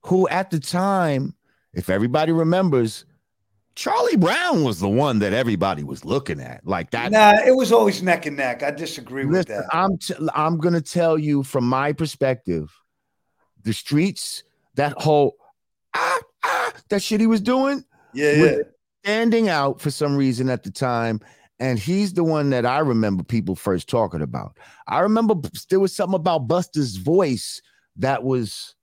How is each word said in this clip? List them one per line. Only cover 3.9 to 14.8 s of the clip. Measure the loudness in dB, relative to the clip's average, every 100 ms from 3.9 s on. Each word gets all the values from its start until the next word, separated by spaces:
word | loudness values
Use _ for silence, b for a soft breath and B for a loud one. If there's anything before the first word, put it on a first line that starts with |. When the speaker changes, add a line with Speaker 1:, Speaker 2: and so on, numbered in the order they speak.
| 0 2 2
Speaker 1:
Brown | 2 2 0 0
was | 0 -2
the | 0
one | 0 2 0
that | 0
everybody | 0 0 0 -2 -2
was | -8 -10 -4
looking | -4 -4 -10
at. | -10 -14 -6
Like | -6 -4
that. | -6 0
Speaker 2:
Nah, | 6 8 8 6
it | 4
was | 4
always | 4 4 0
neck | 0 0 -2
and | -4
neck. | -4 -4
I | -6
disagree | -6 -10 -12 -10 -6 -2
with | -2 -2
Speaker 1:
Listen, | -6
Speaker 2:
that. | -4 -2
Speaker 1:
I'm | 0 -2
t-, | -8 -6 -4
I'm | -2 -2 0
gonna | 0 0
tell | -2 0 2 2
you | 2 0
from | 0 -2 0
my | 0 0
perspective, | -2 -6 -2 -2 -2 -4 -4 -6 _ _ _ _ _ _ _ _ _
the | -6
streets, | -6 -2 0 0 -2 -12 -12 _ _ _
that | -4